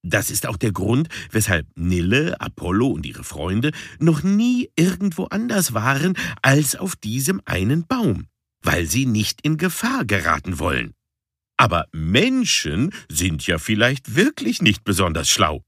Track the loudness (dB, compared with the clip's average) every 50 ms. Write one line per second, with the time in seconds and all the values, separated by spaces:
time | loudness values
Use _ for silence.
0 | -4 0 -2 0 0 -2 -4 -4 -4 -4 -4 -2 -2 -2 0 0 0 0 2 0
1 | 0 -2 -6 -14 -14 -2 -2 0 2 2 0 0 -2 -6 _ -4 -2 0 0 2
2 | 2 2 2 2 0 0 -4 -6 -8 -10 -10 -8 -4 0 2 2 2 2 0 -4
3 | -6 -10 -12 -12 -14 -12 -8 -6 -4 -2 0 0 0 -2 -4 -6 -16 -18 -6 2
4 | 2 4 4 4 2 2 4 4 4 4 2 2 0 -2 _ 2 2 2 2 0
5 | -2 -2 -2 -2 -6 -4 -4 -4 -4 0 0 0 0 0 -2 0 0 0 0 2
6 | 0 0 0 -2 -4 -8 -4 0 2 4 4 4 4 2 -2 -4 -6 -8 -8 _
7 | -6 -4 -4 -2 0 -2 -2 -2 _ -4 -2 0 0 0 0 0 0 _ -2 0
8 | 0 0 0 -2 -6 -12 _ _ _ _ _ _ -2 -2 0 0 0 0 0 0
9 | 2 2 2 0 0 -2 -4 -4 -2 -2 0 0 0 -2 -2 -2 -2 -2 -2 -2
10 | -2 0 -2 0 2 0 0 0 -2 -6 -4 -2 -2 0 0 -2 -4 -8 -14 _
11 | _ _ _ _ _ _ _ _ _ _ _ 2 2 4 2 0 -2 _ -8 -4
12 | -2 2 4 4 4 4 2 2 0 0 0 -2 -2 -2 0 0 0 -2 -2 -8
13 | -16 _ -4 -2 -2 0 -2 -2 -2 -2 -2 -2 0 -2 2 2 2 2 0 -2
14 | -6 -2 2 2 2 2 2 -2 -4 -4 -2 2 2 2 2 2 _ -2 0 2
15 | 2 0 0 -2 0 0 2 2 2 2 0 -4 -10